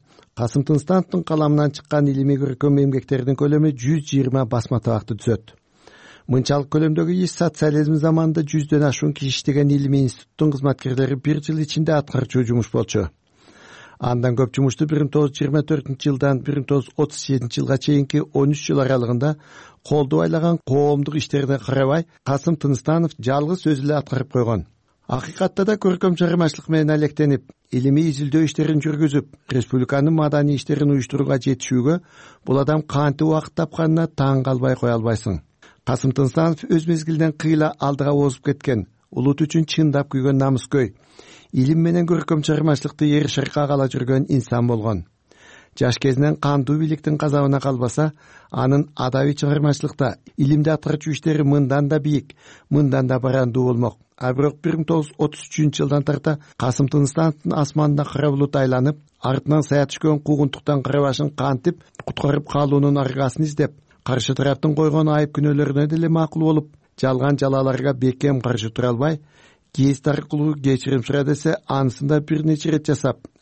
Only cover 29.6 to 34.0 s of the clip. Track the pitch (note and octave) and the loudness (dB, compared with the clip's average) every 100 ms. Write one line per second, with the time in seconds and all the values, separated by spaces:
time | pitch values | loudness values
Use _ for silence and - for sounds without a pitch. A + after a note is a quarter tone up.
29.6 | - C3 B2 C#3 D3 D#3+ D3+ D3 D3 C3+ | 0 -2 0 0 2 2 2 2 0 0
30.6 | - C#3+ C#3+ C#3 A#2+ C#3 C3+ C3+ C#3 B2+ | -2 0 2 0 0 -2 0 0 0 -4
31.6 | - B2+ C3 F3 - - - - - C3+ | -2 0 2 0 -4 -20 -20 -12 -2 0
32.6 | C#3 D3+ D3+ C#3 D3 C#3+ D#3 D#3 - - | 2 0 -2 0 0 0 0 0 -2 -6
33.6 | D#3+ - D#3+ E3 | -6 -2 0 2